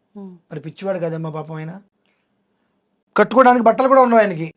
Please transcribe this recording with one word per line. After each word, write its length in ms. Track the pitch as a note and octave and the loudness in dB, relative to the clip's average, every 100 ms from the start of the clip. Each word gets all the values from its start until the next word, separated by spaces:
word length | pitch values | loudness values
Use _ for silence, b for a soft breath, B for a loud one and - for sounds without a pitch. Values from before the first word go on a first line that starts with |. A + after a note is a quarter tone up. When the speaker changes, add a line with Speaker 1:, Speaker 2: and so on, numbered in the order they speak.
| _ G#3 | _ -20
Speaker 1:
హ్మ్. 200 | G3 F3 - | -20 -20 -18
Speaker 2:
మరి 80 | D#3+ | -16
పిచ్చివాడు 400 | D#3+ - G3 F#3 | -16 -12 -8 -6
కదమ్మా 300 | E3 D#3+ D#3+ | -6 -8 -10
పాపం 260 | D#3 D3+ D#3+ | -12 -12 -14
ఆయన. 260 | D#3+ F#3+ _ _ _ _ _ _ _ _ _ _ _ _ _ - | -14 -16 _ _ _ _ _ _ _ _ _ _ _ _ _ -2
కట్టుకోవడానికి 460 | G#3 A3+ B3 B3 | 2 4 4 4
బట్టలు 240 | A3+ A3+ B3+ | 2 2 2
కూడా 140 | C4+ | 4
ఉండవు 180 | B3+ A#3 | 4 4
ఆయనకి. 340 | G3+ D#3+ D#3+ | 2 -2 -10